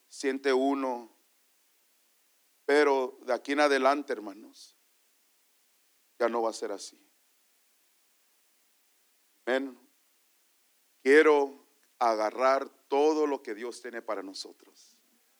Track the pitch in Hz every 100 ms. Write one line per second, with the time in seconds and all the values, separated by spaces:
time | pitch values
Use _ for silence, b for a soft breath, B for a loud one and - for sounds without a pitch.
0 | _ - 139 135 139 131 135 139 135 120
1 | 117 _ _ _ _ _ _ _ _ _
2 | _ _ _ _ _ _ - 147 147 135
3 | 127 - 123 117 - 143 147 135 131 147
4 | 139 107 104 98 - - - _ _ _
5 | _ _ _ _ _ _ _ _ _ _
6 | _ - 117 117 113 107 110 98 - _
7 | _ _ _ _ _ _ _ _ _ _
8 | _ _ _ _ _ _ _ _ _ _
9 | _ _ _ _ - 131 135 123 _ _
10 | _ _ _ _ _ _ _ _ _ _
11 | 131 151 156 147 139 135 _ _ _ -
12 | 120 107 107 117 131 135 127 _ - 139
13 | 151 156 151 135 - 104 120 - 123 117
14 | 110 98 95 92 - - _ _ - _
15 | _ _ _ _